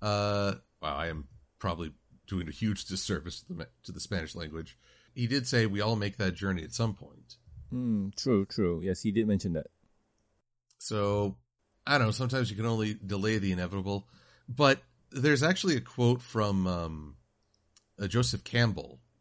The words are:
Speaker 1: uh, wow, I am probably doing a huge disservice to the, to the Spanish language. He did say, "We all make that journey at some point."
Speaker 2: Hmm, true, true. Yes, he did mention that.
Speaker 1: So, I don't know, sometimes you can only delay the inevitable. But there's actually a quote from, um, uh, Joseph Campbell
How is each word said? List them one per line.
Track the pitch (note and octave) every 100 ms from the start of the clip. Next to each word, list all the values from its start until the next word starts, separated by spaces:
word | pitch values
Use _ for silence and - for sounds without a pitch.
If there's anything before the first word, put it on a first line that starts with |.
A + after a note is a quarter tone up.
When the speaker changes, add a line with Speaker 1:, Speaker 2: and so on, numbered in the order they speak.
Speaker 1:
uh, | G#2 G#2 G#2 G2+ G2+ G2 - _
wow, | D#2 C#2+
I | E2
am | D#2 C#2+ - _ -
probably | F#2 E2+ D#2+ - _ - -
doing | F#2+ E2
a |
huge | C#2+ A2 G2+ -
disservice | F#2+ - E2+ E2+ -
to | -
the, | F2 - _
to | -
the | F2
Spanish | - F#2+ D#2+ F2+
language. | D#2 D#2+ D#2+ - _ _ _ -
He | A#2+
did | C#3 B2
say, | B2+ A2
"We | G2+
all | G#2 A2
make | G2+ -
that | F#2+ E2
journey | G2 F2+
at | D#2
some | - A2+
point." | G2 - - - - - - -
Speaker 2:
Hmm, | B2 B2 G#2+ G2 -
true, | C3+ G#2+ G2
true. | - F#2 E2
Yes, | F#2 F2+
he | G#2+
did | G2+ G#2+
mention | G2 G2
that. | D#2+ - _ _ _ _ _ _ _ _ _ _ -
Speaker 1:
So, | - G#2+ G2+ G#2 G2+ F#2+ _ _ _ _ -
I | C#3+
don't | A2
know, |
sometimes | G#2+ B2+ C3 A#2
you | G2+
can | A2+
only | A2+ G#2+
delay | G#2 F#2+ G2+ G#2+ A2
the | G2
inevitable. | F2+ F2+ G2 F#2+ G2+ - - - _ -
But | B2 C#3+ C3+ - _ _
there's | C#3 C#3+ C#3
actually | D#3 F#3 F#3+ C3+
a |
quote | - - A#2+ B2
from, | - A2+ G#2 G2 F#2
um, | F2+ E2 D#2 D2+ C#2+ _ _ _ _ _ - _ -
uh, | G2
Joseph | A2+ B2 G2+
Campbell | - A#2+ A#2 F#2 - B1+ _ _